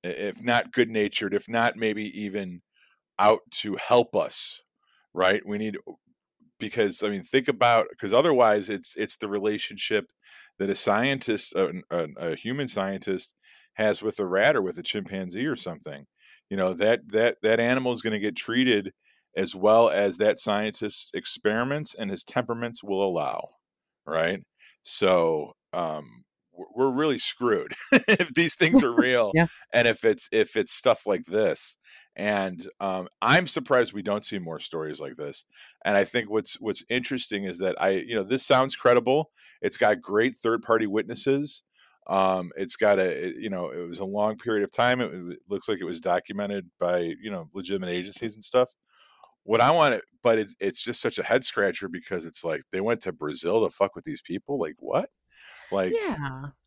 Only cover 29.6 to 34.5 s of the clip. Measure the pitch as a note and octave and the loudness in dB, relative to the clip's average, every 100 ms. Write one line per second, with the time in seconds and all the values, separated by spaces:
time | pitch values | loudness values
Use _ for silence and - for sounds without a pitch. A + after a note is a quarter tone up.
29.6 | - A#2 A#2 A2 A#2 G#2 - A2 G#2 A2 | 0 4 4 4 2 2 0 2 2 0
30.6 | F2+ - B2+ A2+ - F#2 D#2+ G2 G#2 C#2+ | 0 2 4 2 2 -4 -2 0 2 0
31.6 | - - _ - _ - G2+ G2+ F#2+ F2+ | -6 -12 _ -20 _ -6 -2 0 -2 -6
32.6 | E2+ - G2 F#2 F2+ _ A#2 D#3 F3+ - | -16 -8 -6 -4 -8 _ 4 4 4 -4
33.6 | B2 B2+ A#2 G#2 G2 G#2 - G2+ E2+ | 2 2 2 -2 -4 -4 -4 -8 -8